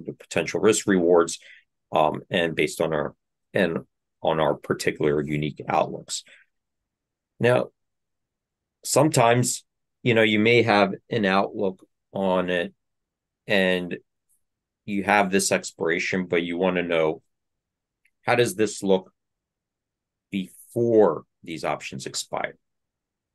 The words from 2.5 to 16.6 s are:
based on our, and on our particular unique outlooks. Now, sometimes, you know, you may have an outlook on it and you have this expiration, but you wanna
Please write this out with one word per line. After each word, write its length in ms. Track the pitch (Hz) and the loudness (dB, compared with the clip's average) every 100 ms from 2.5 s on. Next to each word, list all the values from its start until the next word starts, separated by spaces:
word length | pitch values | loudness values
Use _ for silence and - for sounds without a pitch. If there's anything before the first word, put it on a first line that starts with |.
| 80 | 0
based 240 | 76 - | -2 -2
on 140 | 80 | -2
our, 220 | 78 73 - _ _ _ - | -2 -4 -10 _ _ _ -2
and 240 | 87 85 - _ _ _ | 0 -2 -10 _ _ _
on 180 | - 80 | -2 0
our 140 | 76 | 0
particular 640 | 71 - - - 73 78 73 | -2 -4 -4 -4 -2 0 0
unique 400 | 73 73 76 - - | -2 -4 -6 -8 -4
outlooks. 560 | 80 - 80 - - - - _ _ _ _ _ _ _ _ _ - | -2 -2 -6 -12 -14 -14 -20 _ _ _ _ _ _ _ _ _ -2
Now, 300 | 117 123 120 _ _ _ _ _ _ _ _ _ _ _ - | 2 2 0 _ _ _ _ _ _ _ _ _ _ _ -2
sometimes, 800 | 135 151 147 117 123 123 - - _ _ _ | 2 2 4 4 4 0 -4 -12 _ _ _
you 100 | 127 | 0
know, 80 | 113 | 2
you 160 | 110 107 | 4 4
may 240 | 110 120 | 4 4
have 320 | 113 104 98 95 - | 4 4 2 -2 -6
an 160 | 117 101 | -2 0
outlook 580 | 98 - 110 98 95 _ _ _ | 0 0 -4 -6 -6 _ _ _
on 380 | 101 95 92 90 | -6 -2 0 0
it 240 | 90 95 - _ _ _ _ _ _ - | -2 -4 -10 _ _ _ _ _ _ -2
and 500 | 104 92 92 87 - _ _ _ _ _ _ _ _ - | 0 2 0 -4 -10 _ _ _ _ _ _ _ _ -8
you 180 | 101 | -4
have 280 | 98 104 98 | 2 2 4
this 200 | 98 95 | 0 0
expiration, 760 | 92 - - 82 87 - 95 90 | -2 -4 -6 -4 -2 -2 -4 -2
but 160 | 87 | -2
you 120 | 87 | -2
wanna 260 | 85 | -2